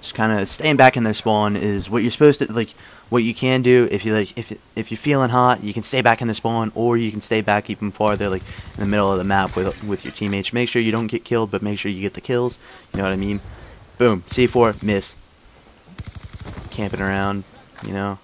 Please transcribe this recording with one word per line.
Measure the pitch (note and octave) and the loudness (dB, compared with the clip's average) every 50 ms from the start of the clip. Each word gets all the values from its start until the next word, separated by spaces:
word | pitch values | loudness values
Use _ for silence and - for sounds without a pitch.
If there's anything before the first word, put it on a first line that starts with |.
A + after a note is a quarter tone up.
Just | - - - | -16 -14 -6
kinda | - A2 A2 A2 G#2 G2 G2+ | -2 0 0 0 0 -2 -4
staying | - - D3+ D#3 D3 C3+ | -6 -2 0 0 6 8
back | C3 C3 - B2+ | 8 6 6 4
in | A#2 | 0
their | A2 G#2 | 0 -2
spawn | - - A#2 A2 G#2+ G#2 G#2 G#2 | -2 0 0 2 2 2 0 0
is | F#2+ D#2+ G#2 G2+ G2 F2 F#2+ | 0 0 -2 -2 -2 -4 -2
what | G#2 B2 | -2 0
you're | - B2 | 0 0
supposed | - - D3+ D3 C#3 - | 2 6 6 6 6 6
to, | C3+ - | 0 -2
like, | G#2+ A#2 A2 - - - - - - - - - | -2 -4 -4 -4 -6 -20 -20 -20 -20 -20 -10 -2
what | A2+ A#2+ A2+ | 0 0 2
you | A#2 A2 | 0 -2
can | - - B2+ C3 C3 | -2 0 2 2 2
do | B2+ B2 B2 B2 A#2+ G#2 | 6 6 8 8 6 4
if | - G2+ F#2+ | 2 -2 -2
you, | A2 G#2+ | 0 0
like, | G#2+ G2+ F#2 - - | 0 0 -2 -6 -12
if, | A2+ - G#2+ - _ _ _ | -10 -10 -12 -16 _ _ _
if | - A2 - | -8 -6 -6
you're | A2+ G#2+ | -8 -6
feeling | - D3 D3 C#3 C3 B2 | 0 2 2 4 4 4
hot, | A#2+ B2 B2 B2 B2 G2 - | 4 4 6 6 4 2 0
you | G#2 G2 | -6 -6
can | A2+ | -6
stay | G#2+ - - C3 | -6 -2 -2 2
back | A#2 A#2+ A2+ - | 4 4 4 4
in | B2+ A#2 | 0 -2
the | G#2+ | -2
spawn, | - - A#2 A2+ A2+ A2+ A2 - | -2 -2 -2 0 0 -2 -2 -2
or | - A#2 A#2+ A#2 A#2 | 0 0 2 2 2
you | A#2 A2 | 0 -2
can | G#2 G#2+ | -4 -6
stay | - - A2+ A2 | -4 -2 -2 0
back | G#2 G#2+ G#2 G#2 G#2 - | 2 2 0 0 0 -4
even | G#2 - G#2+ G2+ | -8 -6 -6 -8
farther, | F#2 - G#2+ G#2 G#2 G2 G#2 G2+ | -4 0 0 0 2 0 0 -2
like, | F#2 F#2 - - - - - - - | -2 -4 -6 -10 -16 -16 -16 -16 -10
in | - | -6
the | G#2 | -4
middle | G2+ G#2 G#2 G2+ G2 | 0 2 2 2 2
of | G2 F#2 | 2 0
the | F2+ | 0
map | G2 G2 F#2+ F#2+ F#2 - | 2 2 2 0 0 -2
with, | F2+ F#2 F#2+ E2+ - - | -2 -2 -2 -4 -6 -6
with | G#2 G2+ F#2+ - | -6 -6 -6 -6
your | - | -12
teammates. | - - G#2+ G2+ G2 G2 F#2+ - | -8 -6 -4 -4 -2 -4 -4 -4
Make | - A#2+ B2 A#2 | -2 -2 -2 0
sure | - B2 | 0 0
you | A#2 A2 | 0 2
don't | G#2+ A2+ A#2 G#2+ | 0 0 -2 -2
get | A#2 A2 - | -4 -6 -4
killed, | - A#2+ A#2 A2+ G2+ | -2 -2 -2 0 -2
but | G2 F#2+ | -4 -4
make | G2+ G#2 G#2 G2+ | -4 -4 -6 -4
sure | - G2+ | -4 -6
you | G2+ F#2 | -6 -4
get | G2 G2+ - | -6 -6 -8
the | - | -8
kills. | - - B2+ A#2+ B2 B2 B2+ - - - - - - - | -6 -2 -2 0 0 -2 -4 -8 -18 -20 -20 -20 -20 -10
You | - F#2+ | -6 -2
know | G2 | -2
what | F#2+ F#2+ | -2 -2
I | F#2+ | -2
mean? | G2 G2+ G2+ G2 - - - - - - - - - - - - | -2 -4 -4 -6 -8 -12 -18 -18 -20 -20 -20 -20 -20 -20 -2 2
Boom, | B2 A#2+ G#2+ F#2 F2 - | 2 2 2 0 -4 -6
C | - - B2 | 0 2 2
four, | A2+ - B2 A#2+ A2+ G#2 - - | 2 4 2 2 2 2 -2 -4
miss. | G#2 G#2 G2 F#2+ - - - - _ _ _ _ - - - - - - - _ - F3+ - - - - - - - - - - - - - - - | -2 -2 -2 -2 -6 -10 -12 -20 _ _ _ _ -20 -20 -20 -20 -20 -20 -20 _ -20 -18 -16 -16 -16 -16 -16 -18 -18 -18 -14 -14 -12 -12 -12 -14 -12
Camping | - - G#2 G2 G2 F#2+ | -8 -8 -6 -6 -4 -4
around, | F#2+ F#2+ G2 G2 G2 G2 G2+ G2+ F#2+ - - - - - _ - A2 | -4 -2 -2 0 -2 -2 -4 -4 -8 -12 -20 -20 -20 -20 _ -14 -10
you | G#2 F#2+ | -8 -6
know | G2 G2 G2+ G2 G2 | -4 -4 -4 -6 -8